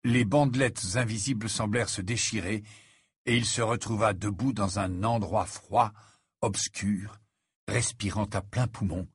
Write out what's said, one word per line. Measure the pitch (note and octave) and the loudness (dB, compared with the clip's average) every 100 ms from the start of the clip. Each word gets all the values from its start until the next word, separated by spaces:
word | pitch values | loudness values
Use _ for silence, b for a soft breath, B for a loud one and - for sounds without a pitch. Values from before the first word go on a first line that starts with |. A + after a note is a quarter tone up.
les | B2 B2 | 4 4
bandelettes | A2 D3 C#3 B2+ B2+ - F#2 | 4 4 4 4 0 0 -2
invisibles | A2 A#2 A2 C3 A#2 A2 | 0 0 -2 -2 -2 -2
semblèrent | - A2 A#2 G#2 | -2 0 0 0
se | - | -4
déchirer | F#2+ A#2+ - G#2+ F2+ G#2+ G#2 B B B B _ | -2 -2 0 -2 -2 -4 -6 B B B B _
et | - A#2+ | 2 2
il | |
se | A2+ - | 2 0
retrouva | A2+ A#2 - G#2+ A2 | 0 0 -2 2 2
debout | F#2 G#2 G2 C3 | 2 -2 0 -2
dans | G#2+ G2 G#2 | 0 0 0
un | F#2 F2+ | -2 0
endroit | F#2 F2 F2+ G#2 | 0 0 0 -2
froid, | F2+ - - A2 A2 b b b b _ | -2 -8 0 2 2 b b b b _
obscur, | G#2+ G2 - - G2 G2 G#2 - _ _ _ _ - | -2 -2 -4 -2 -2 -2 -4 -14 _ _ _ _ -2
respirant | A2+ A#2 - G2+ G2+ G#2 | 0 0 -2 -4 -2 -2
à | G2+ | -4
plein | F#2 B2 A#2+ | -4 -2 -2
poumon | - G2 F2+ F2 | -2 -4 -4 -8